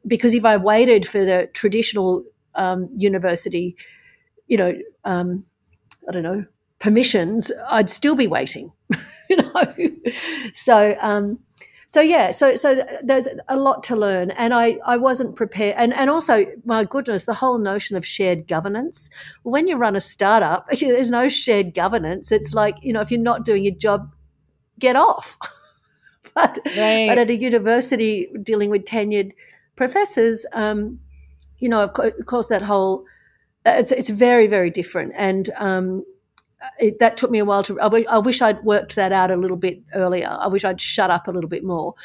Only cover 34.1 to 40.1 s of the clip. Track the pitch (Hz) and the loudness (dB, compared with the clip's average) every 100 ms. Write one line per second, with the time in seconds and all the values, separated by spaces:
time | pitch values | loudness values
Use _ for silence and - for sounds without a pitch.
34.1 | 208 240 240 214 202 175 170 170 180 147 | 2 4 6 6 4 0 -2 -6 -6 -6
35.1 | - 196 190 196 - 202 185 185 190 - | -4 -2 -2 -4 -4 -2 -2 -2 -6 -10
36.1 | - _ _ _ _ - - 220 214 233 | -20 _ _ _ _ -16 -2 -2 2 2
37.1 | - 247 220 208 202 196 196 208 226 226 | 2 0 0 2 0 -2 -2 2 2 2
38.1 | 226 233 247 226 214 214 208 202 - 190 | 2 2 2 2 2 0 0 0 -2 0
39.1 | 190 185 180 185 180 185 180 - 196 180 | 2 2 0 -2 -2 -4 -6 -8 -2 0